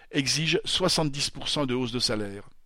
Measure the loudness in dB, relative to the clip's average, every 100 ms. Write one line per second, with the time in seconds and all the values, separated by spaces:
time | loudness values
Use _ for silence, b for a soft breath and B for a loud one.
0 | b -2 0 2 2 0 0 2 2 2
1 | 0 0 -4 -4 -4 0 0 0 0 0
2 | 0 0 -4 -8 -14 -20